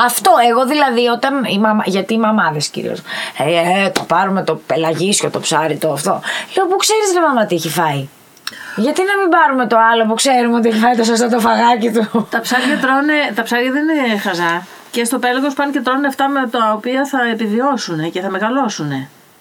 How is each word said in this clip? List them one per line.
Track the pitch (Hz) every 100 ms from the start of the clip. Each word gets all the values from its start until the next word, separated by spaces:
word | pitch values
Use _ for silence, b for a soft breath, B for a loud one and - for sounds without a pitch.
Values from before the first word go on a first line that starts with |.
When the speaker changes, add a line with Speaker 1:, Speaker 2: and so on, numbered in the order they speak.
| 240
Speaker 1:
Αυτό, | - 392 320 240
εγώ | 233 254
δηλαδή, | 302 277 233 240
όταν | 233 269 277
η | 220 196
μαμά-, | 214 214 -
γιατί | 196 190
οι | 226
μαμάδες | 220 220 165 151 147
κυρίως, | - - 117 - B B B
"Ε, | 139 170 170 190 196
ε, |
το | 185 -
πάρουμε | 170 196 190
το | 160 156 -
πελαγίσιο, | 135 160 151 190 202 151
το | 147
ψάρι, | - 156 156 147
το | 156
αυτό". | 143 190 165 B B B -
Λέω, | 359
"Πού | 370
ξέρεις, | 370 427 415
ρε | 359 320
μαμά, | 254 208
τι | 175
έχει | 160
φάει;" | 156 160 139 139 - - - - B B B
Γιατί | 240 302
να | 381 403
μην | 381
πάρουμε | 339 302 262 233
το | 226 226
άλλο | 233 220
που |
ξέρουμε | 226 254 254 240 233
ότι | 226
φάει | 220 233 240
το |
σωστό | 226 233 240
το | 240
φαγάκι | 226 220 240 240 233
του; | 220 214 233 214
Speaker 2:
Τα | 233
ψάρια | 226 247 254 302
τρώνε, | 254 269 294 302 285 214
τα |
ψάρια | 226 240 254
δεν | 277
είναι | 311 311 254 208
χαζά. | 202 175 170 175 185 B B
Και | 240 233
στο | 262
πέλαγος | 247 254 285
πάνε | 269 285
και | 285
τρώνε | 240 262 285
αυτά | 269 277
με | 277 247
τα | 240 220 214
οποία | 240 262 277
θα | 269 233
επιβιώσουνε | 220 220 220 269 247 - 160 165
και | 180
θα | 190
μεγαλώσουνε. | 190 214 269 233 - 147 135 135 - _ _